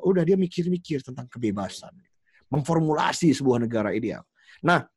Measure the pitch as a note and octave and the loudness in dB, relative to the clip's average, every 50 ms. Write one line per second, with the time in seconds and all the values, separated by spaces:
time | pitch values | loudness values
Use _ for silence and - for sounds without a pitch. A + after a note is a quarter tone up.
0 | - F3+ G3 F3+ D#3+ E3+ G3 F#3+ F#3 F3 - F3+ E3 F3+ F3+ F3 - - D#3 C3 | 0 0 2 2 2 2 2 2 0 -2 -2 -4 -4 -2 -4 -4 -4 -6 -8 -8
1 | - B2+ B2+ C3+ B2+ B2 - A#2+ A#2 G#2+ G2 G2+ G2 F#2 - - - - - - | -8 -10 -16 -16 -16 -16 -10 -6 -4 -4 -4 -4 -6 -8 -10 -14 -18 -20 -20 -20
2 | _ _ _ _ _ _ _ _ _ - C3+ D3+ C3+ E3+ D#3+ E3 D#3+ D#3 D3+ - | _ _ _ _ _ _ _ _ _ -4 -4 -2 0 0 0 2 2 2 2 0
3 | F3 E3+ D3+ - F3 D#3+ C3 - C#3 B2+ A#2+ A#2+ A#2 A2 A#2 A2 G#2+ G2+ F2+ A2 | 0 0 0 2 4 2 4 4 4 2 2 2 2 0 -2 -2 -2 0 -2 -2
4 | A2 G2+ - - - _ _ _ _ - - - - E3 F3 C#3 - - _ | -4 -4 -6 -8 -12 _ _ _ _ -20 -12 -2 2 2 2 2 2 -4 _